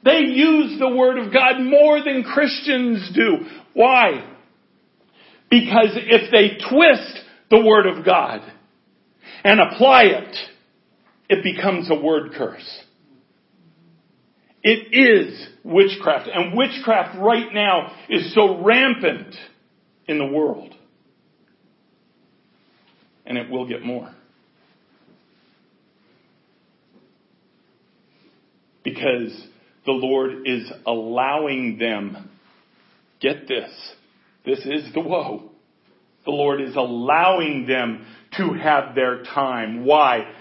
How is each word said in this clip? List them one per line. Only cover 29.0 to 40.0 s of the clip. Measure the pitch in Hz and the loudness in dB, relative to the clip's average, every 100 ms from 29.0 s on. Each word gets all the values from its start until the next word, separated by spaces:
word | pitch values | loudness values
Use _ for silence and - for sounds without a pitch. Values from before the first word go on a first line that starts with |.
| 143 123 113 - - _ _ _ - | -4 -4 -6 -12 -20 _ _ _ -6
the | |
Lord | 131 131 135 131 131 131 | -4 -2 -2 -2 -6 -8
is | 123 110 - - | -8 -8 -12 -8
allowing | 117 113 120 131 147 151 135 123 107 | -6 -6 -4 -4 -4 -6 -6 -6 -6
them. | 117 107 101 95 - _ _ _ _ _ _ _ _ _ | -6 -6 -10 -14 -20 _ _ _ _ _ _ _ _ _
Get | 131 147 - | -6 -6 -8
this. | 127 110 - - - _ _ _ _ - | -8 -8 -18 -20 -20 _ _ _ _ -6
This | 135 | -6
is | 135 147 139 | -4 -8 -8
the | 160 | -10
woe. | 165 175 131 104 - _ _ _ _ _ _ _ - | -6 -6 -6 -12 -16 _ _ _ _ _ _ _ -10
The | |
Lord | 143 143 143 | -4 -2 -2
is | 135 135 | -6 -4
allowing | 123 120 123 156 180 190 160 139 120 | -4 -4 -2 2 2 0 -2 -6 -4
them | 127 120 110 - - _ - | -4 -4 -8 -14 -20 _ -8
to | 180 | -6
have | 165 156 147 139 127 | -4 0 0 -2 -4
their | 127 127 | -4 -4
time. | 123 - 139 127 110 117 127 | -8 -4 -4 -4 -8 -6 2
Why? | 151 | 4